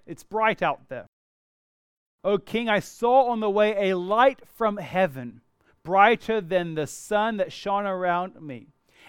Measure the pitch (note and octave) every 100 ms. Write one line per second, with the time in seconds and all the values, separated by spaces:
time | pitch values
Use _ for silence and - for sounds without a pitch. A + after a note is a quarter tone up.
0 | - E3 - G#3 A3 G#3+ E3+ C#3+ C3 B2+
1 | - _ _ _ _ _ _ _ _ _
2 | _ _ F#3 G3+ - A3 A#3 G#3 - -
3 | A#3 B3+ B3 A#3 G#3+ G3+ G#3+ G#3 G3 F#3
4 | F3+ G#3+ C4 C4+ - - A3 G#3 D3 D#3+
5 | F#3 C3 A#2+ - _ _ _ _ - F#3+
6 | G#3 A3+ - A3 E3+ F#3 E3+ D#3 C#3+ -
7 | - G#3 A3 G#3+ F3 - G#3 G3+ G3+ F#3+
8 | F3+ F3 F#3 - D#3 B2 - _ _ _